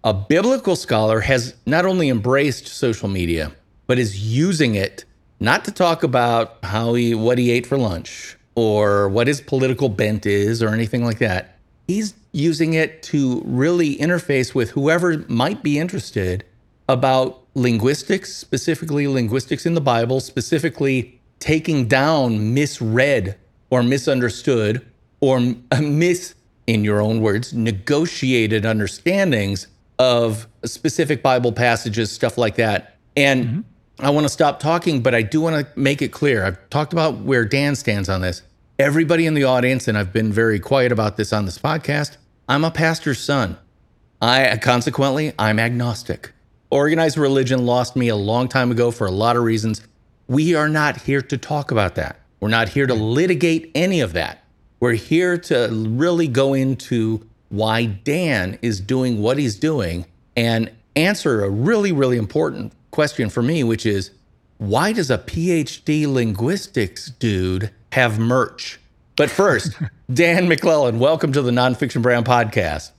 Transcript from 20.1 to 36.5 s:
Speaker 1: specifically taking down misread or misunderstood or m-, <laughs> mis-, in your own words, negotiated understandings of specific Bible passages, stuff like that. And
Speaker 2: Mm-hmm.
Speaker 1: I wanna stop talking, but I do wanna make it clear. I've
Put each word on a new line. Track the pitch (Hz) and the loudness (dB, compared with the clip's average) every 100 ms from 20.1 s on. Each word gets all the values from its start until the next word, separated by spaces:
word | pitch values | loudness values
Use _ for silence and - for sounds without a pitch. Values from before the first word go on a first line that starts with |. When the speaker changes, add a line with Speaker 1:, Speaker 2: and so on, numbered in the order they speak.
| 131 | -2
Speaker 1:
specifically | - - - 160 160 - 139 131 110 _ _ _ | -2 -8 -2 -2 -2 -2 0 0 -4 _ _ _
taking | - 160 165 151 113 | 0 0 0 -2 2
down | 131 143 160 127 107 107 131 | 4 4 2 2 0 0 0
misread | 147 - 113 113 139 131 95 101 _ _ _ | 0 -2 0 2 2 2 -2 -8 _ _ _
or | 127 | 0
misunderstood | 120 135 147 131 120 - - 120 104 117 - _ _ _ | 2 0 0 0 0 -2 0 2 0 -2 -8 _ _ _
or | 139 131 | 2 4
m-, | 123 120 - | 2 -2 -2
<laughs> | 131 151 147 | 0 2 2
mis-, | 175 175 - - _ _ - | 2 0 -6 -20 _ _ -2
in | 110 | 0
your | 104 104 | 2 2
own | 107 113 | 2 2
words, | 110 104 123 | 2 0 -4
negotiated | 117 113 98 - 143 165 - 131 123 107 110 110 | -2 -2 -2 0 0 0 -2 0 2 2 0 0
understandings | 110 101 - 170 196 190 117 98 101 - _ _ - | 0 -2 -4 -2 0 2 2 0 -4 -8 _ _ 2
of | 127 120 117 107 - _ - | 4 4 2 -2 -10 _ -10
specific | - 156 165 151 143 | -4 -4 -2 0 0
Bible | 143 127 120 | 2 2 2
passages, | 110 120 113 117 104 107 | 2 0 2 -2 -2 -4
stuff | - 123 - | -2 -2 0
like | 113 - | 0 2
that. | 110 101 - _ _ 143 | 0 0 -6 _ _ 2
And | 139 131 117 | 2 2 0
Speaker 2:
Mm-hmm. | 147 - _ _ - | -4 -8 _ _ -4
Speaker 1:
I | 135 | 0
wanna | 147 147 | 2 0
stop | - 151 - | 2 0 2
talking, | 147 170 170 139 | 0 0 0 0
but | 120 120 | 2 0
I | |
do | 107 156 | 0 0
wanna | 165 156 139 - | 0 -2 -4 -2
make | 139 143 | 0 0
it | 139 | -4
clear. | - 147 117 | -2 0 2
I've | 95 | -2